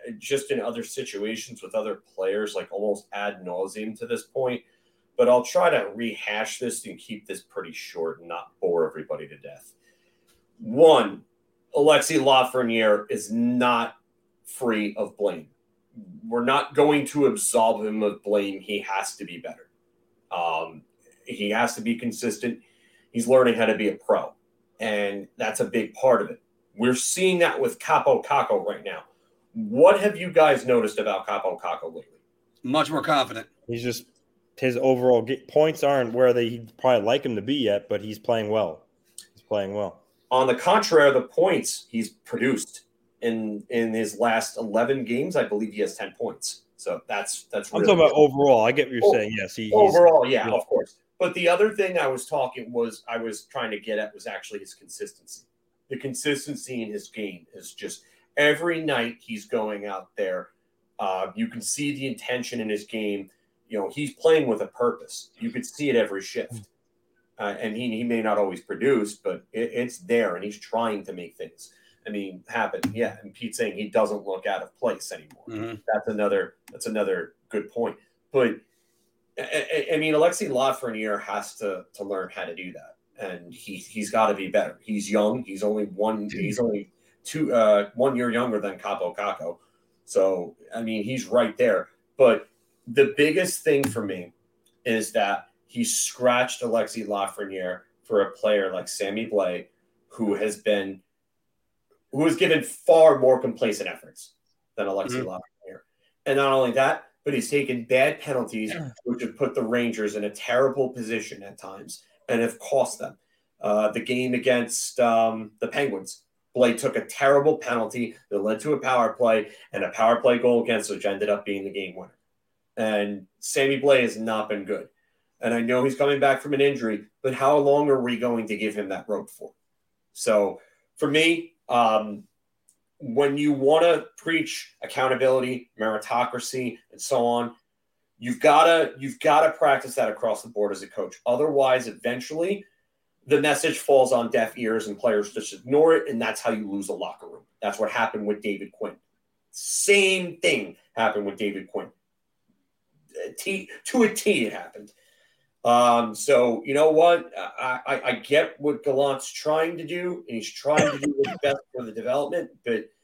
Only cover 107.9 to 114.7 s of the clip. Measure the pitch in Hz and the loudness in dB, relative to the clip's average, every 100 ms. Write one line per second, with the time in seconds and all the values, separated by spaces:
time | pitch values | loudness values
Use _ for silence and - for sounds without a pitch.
107.9 | 127 143 - - 131 117 113 107 165 143 | 2 2 0 -4 -4 -4 -6 -6 -8 -10
108.9 | - 120 120 113 - 131 - 113 120 120 | -10 -8 -6 -6 -4 -4 -2 -2 0 -2
109.9 | 113 104 104 104 - - 120 135 131 123 | -2 -4 -4 -6 -8 -2 2 2 2 -4
110.9 | 123 110 113 104 98 98 98 95 98 - | -4 -6 -6 -8 -14 -18 -18 -16 -16 -16
111.9 | - _ _ - 120 117 - - 139 123 | -20 _ _ -2 0 0 -4 -2 0 0
112.9 | - - - _ _ _ _ 107 104 107 | -4 -12 -14 _ _ _ _ 0 2 2
113.9 | 120 117 123 127 123 131 123 117 | -2 -4 -2 0 0 2 2 0